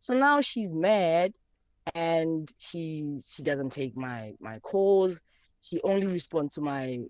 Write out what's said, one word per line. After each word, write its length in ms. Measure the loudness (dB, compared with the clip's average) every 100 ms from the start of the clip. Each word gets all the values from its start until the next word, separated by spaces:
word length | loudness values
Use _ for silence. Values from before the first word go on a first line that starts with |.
So 140 | -2 4
now 240 | 6 4
she's 320 | 2 -2 -4
mad 580 | 0 2 4 4 4 2 -2 _ _ _ _ -10
and 580 | -4 0 2 2 -2 -6 -10
she, 640 | -10 -8 -6 -6 -6 -8 -8
she 160 | -6
doesn't 260 | -2 -2 -2
take 240 | -4 -6 -6
my, 380 | -8 -8 -10 -12
my 180 | -14 -12
calls. 600 | -4 2 6 6 4 0 -10 _ _ _
She 180 | -6 -2
only 260 | 2 2 2
responds 480 | -2 -2 -2 -2 -2
to 60 |
my 420 | -4 -4 -4 -6 -8